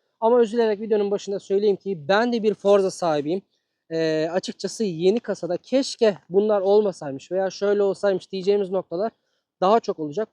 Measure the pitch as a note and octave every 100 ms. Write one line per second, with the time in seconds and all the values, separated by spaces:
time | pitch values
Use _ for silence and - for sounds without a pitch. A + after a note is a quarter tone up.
0 | _ _ A3+ B3 A#3 A#3 A3+ G3+ A3 G#3+
1 | G3+ G3 - G3 - G3 G#3 F#3+ G3 F#3
2 | C#3 G3+ A#3+ A#3+ G#3+ G3 G3 G3+ F#3+ -
3 | F3 D3+ D3 F#3+ - _ _ _ _ E3
4 | D#3+ D#3 D#3 F3+ - - F#3+ - G#3+ D#3+
5 | F3+ A3+ - F#3+ E3 E3+ - C4 C4+ -
6 | A3+ E3+ _ F3+ G#3+ G#3 F#3+ G#3 G#3+ F3
7 | D3+ C3+ - F#3 F#3+ - G3+ G#3 G3+ F#3
8 | G3+ F#3 - F#3+ F#3 G3+ F#3+ F#3+ - E3+
9 | A3 - _ _ _ _ F3+ A3+ - F3+
10 | D3+ D3+ A3